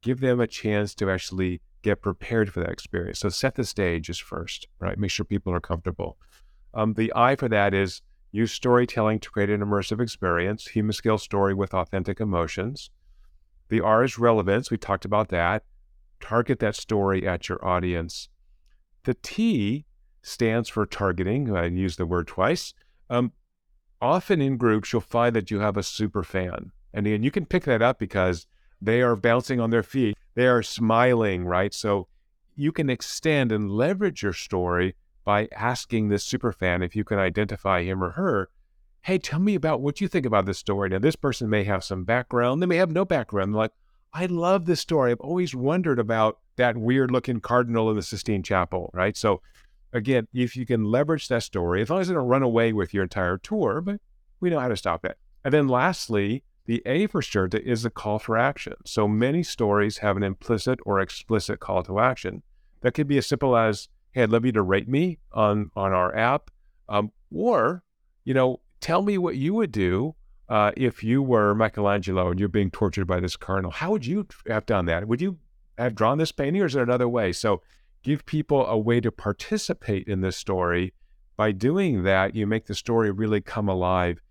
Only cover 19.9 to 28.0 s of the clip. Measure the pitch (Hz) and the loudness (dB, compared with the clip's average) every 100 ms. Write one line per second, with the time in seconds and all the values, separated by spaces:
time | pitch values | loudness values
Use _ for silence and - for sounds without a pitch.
19.9 | _ _ _ - - 117 113 113 - 104 | _ _ _ -18 0 2 2 -2 -2 -2
20.9 | - 101 87 92 120 135 95 87 90 92 | 0 -2 0 0 0 0 0 0 0 -2
21.9 | 82 85 87 82 - 98 175 - - _ | -2 -2 -2 -2 0 0 0 -6 -16 _
22.9 | _ _ 120 123 _ _ _ _ _ _ | _ _ 0 0 _ _ _ _ _ _
23.9 | _ 120 175 - 185 135 131 120 107 98 | _ 0 0 2 0 2 2 4 2 2
24.9 | 120 - 117 120 113 95 104 104 104 98 | -2 0 2 2 2 -2 0 0 0 -4
25.9 | - 107 104 90 95 92 - - - - | -4 -4 -2 -4 -4 -4 -6 -12 -20 -12
26.9 | 113 104 107 120 208 156 180 160 117 117 | -4 0 2 0 -2 -2 -2 2 2 2
27.9 | - | 2